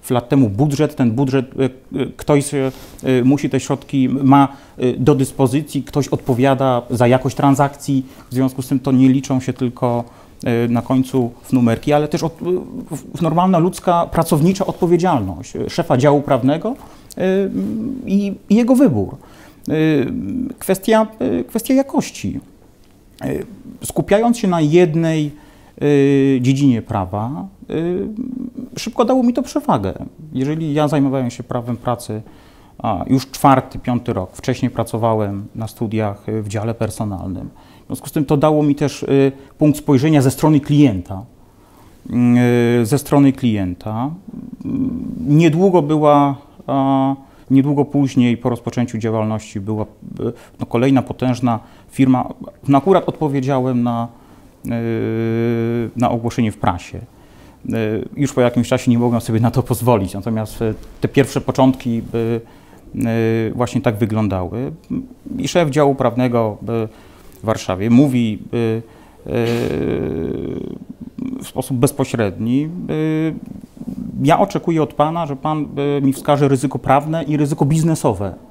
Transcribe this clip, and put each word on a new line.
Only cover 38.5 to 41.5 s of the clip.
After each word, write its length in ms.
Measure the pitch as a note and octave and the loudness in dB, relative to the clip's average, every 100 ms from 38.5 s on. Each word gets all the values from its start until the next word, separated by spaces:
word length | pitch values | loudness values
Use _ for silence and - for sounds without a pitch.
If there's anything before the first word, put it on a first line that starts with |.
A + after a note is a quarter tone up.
| D3+ | 4
mi 120 | D3+ | 2
też, 280 | C#3+ C#3+ - | 2 -2 -4
e, 40 | - C#3 C3+ C3+ - - | 0 4 2 0 -20 0
punkt 200 | D3+ C#3 | 2 2
spojrzenia 440 | - C3+ D#3 D3+ | 2 4 6 4
ze 80 | B2+ | 4
strony 300 | - D#3 D3+ | 2 4 4
klienta. 640 | C#3 C#3+ C#3+ F#2 F2 F#2+ - - - | 4 4 4 4 -6 -12 -12 -20 -20